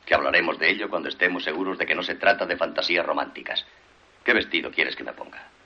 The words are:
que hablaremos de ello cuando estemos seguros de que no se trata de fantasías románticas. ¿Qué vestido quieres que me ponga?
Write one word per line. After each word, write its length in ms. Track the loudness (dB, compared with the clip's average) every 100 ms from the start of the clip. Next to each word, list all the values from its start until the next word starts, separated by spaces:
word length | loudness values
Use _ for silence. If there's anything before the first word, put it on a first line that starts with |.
que 100 | 0
hablaremos 440 | 2 4 4 4 2
de 120 | 2
ello 180 | 2 0
cuando 200 | -4 -4
estemos 360 | 0 0 0
seguros 340 | -4 -4 -2 -2
de 80 | -2
que 80 |
no 80 | -2
se 120 | -2
trata 320 | 0 4 4 2
de 100 | -2
fantasías 480 | -2 -2 0 0
románticas. 600 | 0 0 -2 -6 -6 -6 -6 -14 -20 _ _ _
¿Qué 80 | 2
vestido 380 | 2 2 -2 -2
quieres 260 | -2 -2 -2
que 80 |
me 80 | -10
ponga? 360 | -12 -14 -16 -20 -20